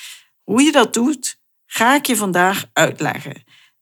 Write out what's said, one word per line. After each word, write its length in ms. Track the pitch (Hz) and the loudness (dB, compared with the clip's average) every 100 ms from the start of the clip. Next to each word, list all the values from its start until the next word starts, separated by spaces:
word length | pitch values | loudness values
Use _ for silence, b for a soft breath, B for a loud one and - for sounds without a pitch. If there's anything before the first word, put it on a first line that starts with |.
| B B B B | B B B B
Hoe 200 | - 214 | -4 2
je 100 | 294 | 4
dat 220 | 294 226 | 4 2
doet, 460 | - 240 294 - - _ _ _ | 0 -2 -2 -8 -14 _ _ _
ga 280 | - 226 | -2 2
ik 120 | 285 285 | 2 0
je 100 | 220 | -4
vandaag 480 | 202 175 180 196 - | -2 0 0 0 -4
uitleggen. 720 | - 151 - 151 - - - _ b b b | -2 -2 -2 -6 -6 -12 -18 _ b b b